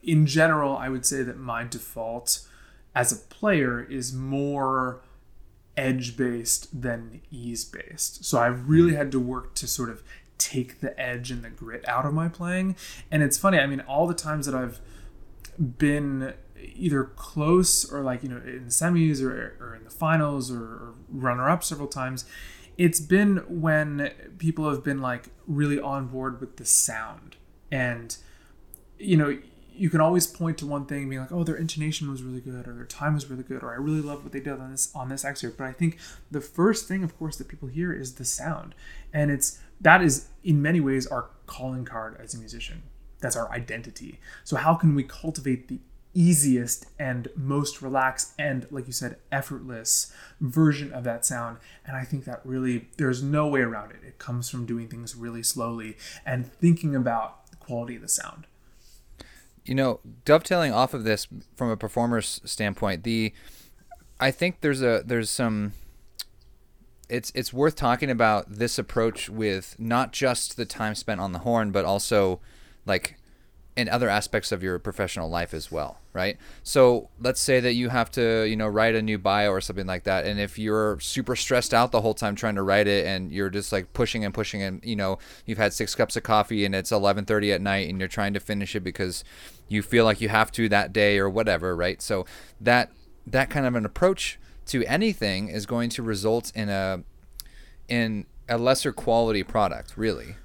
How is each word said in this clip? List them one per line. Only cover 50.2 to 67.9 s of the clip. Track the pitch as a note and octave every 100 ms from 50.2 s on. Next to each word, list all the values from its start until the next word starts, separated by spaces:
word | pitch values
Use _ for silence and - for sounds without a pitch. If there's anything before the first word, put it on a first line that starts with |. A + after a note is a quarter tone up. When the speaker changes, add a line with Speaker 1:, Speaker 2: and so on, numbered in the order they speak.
| - -
Speaker 1:
version | C#3 C#3 D#3 C#3+ C#3+
of | C3
that | B2 A#2 -
sound? | B2 A#2 A#2 - -
And | - C3
I |
think | B2+ D3 B2+
that | B2
really, | C3 B2+ B2+ A#2+ - -
there's | C#3 B2
no | C#3 D3+ D3+
way | C#3
around | A#2 A2+ G#2
it. | - -
It | -
comes | - B2 B2
from | C3 A#2
doing | A#2 A2+
things | A2+ A#2 A#2
really | A#2 A#2
slowly | A2+ B2 A#2 A#2 A2 G#2+ - -
and | - B2+ B2
thinking | - E3+ E3 D#3
about | C#3 B2 A#2 A2 - -
the | -
quality | - B2 A#2 A#2+
of |
the | -
sound. | - - - D#3 _ - - - - - - - - - _ -
Speaker 2:
You |
know, | C3 C3+ A2+ - - -
dovetailing | D#3 - F3+ D#3
off | A2 B2+
of | C3+
this | A2 G#2+ - - - -
from | B2
a | A2
performer's | G#2+ - A#2+ A#2 G#2 -
standpoint, | - - G#2 F#2+ G#2 F2+
the, | G#2+ A2+ A2 - - - - - - - - -
I | C3
think | - F3 F3
there's | D3+ C3+
a, | B2+ A2+ -
there's | A#2+ G#2+
some, | - A#2+ G#2+ G#2 - - - - - - - - - _ _ - - -
it's, | A#2+ -
it's | - A#2+
worth | B2+ D3+
talking | D3+ C3+